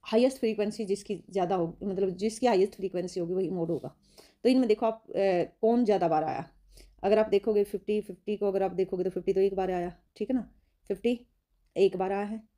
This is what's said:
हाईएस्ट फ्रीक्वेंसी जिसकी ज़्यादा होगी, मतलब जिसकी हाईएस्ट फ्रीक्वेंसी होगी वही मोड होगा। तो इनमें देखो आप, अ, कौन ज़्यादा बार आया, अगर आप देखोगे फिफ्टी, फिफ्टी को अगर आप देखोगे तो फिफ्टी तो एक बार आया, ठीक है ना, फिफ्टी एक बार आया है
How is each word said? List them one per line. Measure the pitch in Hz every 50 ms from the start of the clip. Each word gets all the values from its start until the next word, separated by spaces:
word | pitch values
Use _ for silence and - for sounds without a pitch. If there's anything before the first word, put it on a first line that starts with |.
| _
हाईएस्ट | - - 220 247 269 269 -
फ्रीक्वेंसी | - 220 220 208 208 208 214 - 226
जिसकी | 185 196 196 - - 208 170 - -
ज़्यादा | 180 196 180 170 196
होगी, | 185 170 170 - - -
मतलब | 202 190 185 196 185 180 180
जिसकी | 196 226 220 - - 247
हाईएस्ट | 226 185 190 208 -
फ्रीक्वेंसी | - 190 190 - 180 180 180 - 185
होगी | 175 170 180
वही | 185 190 156
मोड | 185 180 165 160
होगा। | 170 135 - - - _ _ _ _ - - _ _ _ _
तो | 233
इनमें | 262 262 254 220
देखो | 214 214 247
आप, | 220 220 220 _
अ, | _ - - 196 196 185 175 165 - _ _
कौन | - 220 233 240 247
ज़्यादा | 208 208 185 175 170
बार | 160 156 156
आया, | 156 - - 175 - _ _ _ _ - - - - _ _ -
अगर | 196 208 214
आप | 220 220
देखोगे | 202 202 - 233 214 208 202
फिफ्टी, | 196 - 196 - - 214 214
फिफ्टी | 202 - 185 - _ - 208 196
को | 208 202
अगर | 190 190 190
आप | 190 185
देखोगे | 175 190 185 - 180 180
तो | 185
फिफ्टी | 180 185 175 - 190
तो | 190
एक | 190 196 190
बार | 185 190 185
आया, | 185 180 175 175 170 - _ _ _ -
ठीक | 214 208
है | 262
ना, | 254 208 - - _ _ _ _ _ _ _
फिफ्टी | 202 185 - 233 247 233 - _ _ _ _ _ _ _ _ _ _
एक | - 196 190 190 180
बार | 190 190
आया | 196 196 202
है | 202 220 220 220 _ _